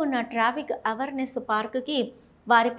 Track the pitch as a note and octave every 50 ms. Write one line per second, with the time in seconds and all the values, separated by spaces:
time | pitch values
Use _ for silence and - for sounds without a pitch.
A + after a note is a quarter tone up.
0 | D#4 C#4+ C4 A#3+ A#3 A#3+ A3+ A3+ A3+ A#3+ B3 D4+ D4 - - - - A3 A3+ A3
1 | C4+ C#4 C#4 C4 C4 B3+ - B3 B3+ - G#3+ G#3+ G#3+ A3 - B3+ B3+ - D4+ C4+
2 | A#3 - - - - - _ _ - G#3+ A#3 A#3 A#3 B3 A#3+